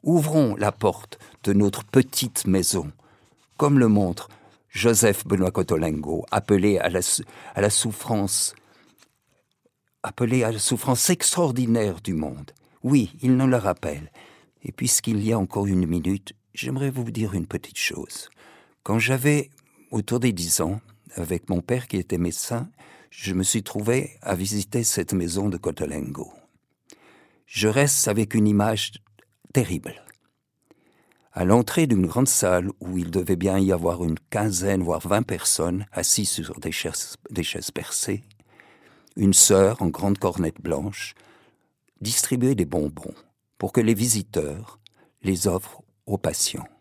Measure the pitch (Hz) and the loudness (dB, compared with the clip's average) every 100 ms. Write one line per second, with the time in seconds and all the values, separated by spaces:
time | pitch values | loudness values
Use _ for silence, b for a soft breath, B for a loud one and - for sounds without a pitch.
0 | 147 165 156 156 135 101 104 - 107 87 | 4 4 4 4 2 2 0 2 0 0
1 | - - B B - 101 101 - - 135 | -8 -20 B B 0 4 4 0 2 2
2 | 131 - 123 - - 95 87 95 76 - | 2 -2 -4 -4 0 2 2 0 -4 -10
3 | b b b b b _ 147 139 117 104 | b b b b b _ 4 6 6 4
4 | 95 87 - b b b b - 120 113 | 2 -2 -10 b b b b 0 2 4
5 | 113 98 - 95 90 90 90 82 80 76 | 4 2 0 0 0 0 0 0 0 -2
6 | 76 82 82 104 - 101 98 98 87 90 | -4 -6 -2 -4 2 2 4 2 0 -2
7 | 87 - - B B - 101 - 117 101 | -2 -4 -6 B B 0 0 2 -2 -6
8 | - 110 98 - - - b b b b | -4 -2 0 -2 -4 -6 b b b b
9 | _ _ _ _ _ _ _ _ _ _ | _ _ _ _ _ _ _ _ _ _
10 | - - 120 127 113 110 - 123 131 123 | -12 -4 0 2 0 0 -2 -2 0 0
11 | - 180 - - 170 123 123 117 104 85 | 2 2 0 2 0 2 2 2 2 -2
12 | - 85 76 65 71 - b b 123 143 | -4 -4 -4 -8 -16 -20 b b 2 2
13 | 110 - 123 127 131 127 101 90 78 73 | 2 -2 2 4 4 2 2 -2 -4 -8
14 | 78 B B B B B - - 120 - | -12 B B B B B -14 -4 0 0
15 | - 107 104 113 95 - 101 92 87 87 | 0 -2 2 0 0 -2 0 2 2 0
16 | 80 98 - - _ - 123 131 139 131 | 0 -4 -6 -20 _ -12 -6 -4 -4 -4
17 | 117 110 107 95 80 85 - - - - | -6 -4 -2 -2 -4 -6 -8 -6 -6 -6
18 | - - - b b b b b - 110 | -12 -14 -16 b b b b b -2 0
19 | 113 131 135 147 139 _ _ _ _ 113 | 2 2 2 2 0 _ _ _ _ -6
20 | 104 117 123 92 85 - 82 101 - _ | -2 0 0 0 -2 -2 0 -4 -8 _
21 | _ - 82 87 - 90 87 123 123 95 | _ -10 -4 -4 -2 -4 -2 -4 -2 -6
22 | 90 90 85 82 - 117 151 B B B | -4 -2 -2 -4 -6 -6 -8 B B B
23 | B - - 92 95 113 101 107 104 127 | B -12 -4 -2 0 -2 -2 -6 0 0
24 | - - - 87 98 104 95 120 113 - | -2 -10 -4 -2 -2 -2 -2 -2 -2 -2
25 | 87 98 85 87 101 85 - 76 76 73 | -2 -2 -2 -2 -2 -2 -6 -4 -6 -6
26 | 73 69 - - _ _ _ _ _ b | -8 -10 -12 -16 _ _ _ _ _ b
27 | b b b b b - 107 110 143 - | b b b b b -2 2 4 2 2
28 | - 107 107 113 104 104 104 110 - - | 0 0 2 2 4 4 2 0 -4 -8
29 | _ _ _ _ _ - 123 - - - | _ _ _ _ _ 0 0 -4 -6 -14
30 | - _ _ _ _ _ b b b b | -20 _ _ _ _ _ b b b b
31 | b b b - 90 113 113 - 156 110 | b b b -4 4 4 4 2 2 4
32 | 90 113 131 - 95 90 92 - 90 92 | 2 2 2 2 2 2 0 -8 -6 -4
33 | 87 90 87 90 95 95 95 92 85 85 | -2 -2 0 0 2 2 2 2 0 -2
34 | 87 82 _ 110 107 92 95 95 87 80 | -2 -4 _ -2 -2 -2 0 0 0 -2
35 | 87 101 120 87 - - 85 90 104 - | 0 0 0 -4 -2 0 0 -2 -6 -6
36 | 82 - 101 - 82 - - 80 85 73 | -2 0 0 -4 -8 -8 -8 -6 -6 -8
37 | - - - - 85 - - - - - | -10 -12 -10 -6 -4 -6 -8 -10 -8 -6
38 | - 98 - _ b b b b b b | -4 -6 -8 _ b b b b b b
39 | b - 101 95 - 95 95 117 90 - | b 2 4 6 6 8 6 4 -2 -2
40 | 101 98 95 87 82 - - 78 92 101 | -2 0 -2 -2 -4 -4 -4 -4 -4 -8
41 | - - b b b b b b _ _ | -12 -14 b b b b b b _ _
42 | 101 120 - 123 123 123 78 80 73 73 | -4 -2 0 2 2 2 0 0 -2 -6
43 | - - _ _ _ _ 98 - 113 110 | -14 -16 _ _ _ _ -2 2 2 2
44 | 120 113 90 - 73 73 110 - _ b | 2 -2 -2 -4 -4 -6 -14 -20 _ b
45 | b b - 92 - 90 - - _ _ | b b -4 -2 0 -2 -6 -18 _ _
46 | - 98 - 73 - - - _ | -8 -4 -4 -4 -4 -6 -14 _